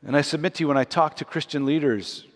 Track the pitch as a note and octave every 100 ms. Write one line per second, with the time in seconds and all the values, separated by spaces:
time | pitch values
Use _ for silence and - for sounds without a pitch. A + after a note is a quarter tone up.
0 | - C#3+ C#3+ F#3 E3 - D#3+ C#3 B2+ -
1 | D#3 - - E3 D3 D3 C#3 D#3 D3 G#2+
2 | F#2 - -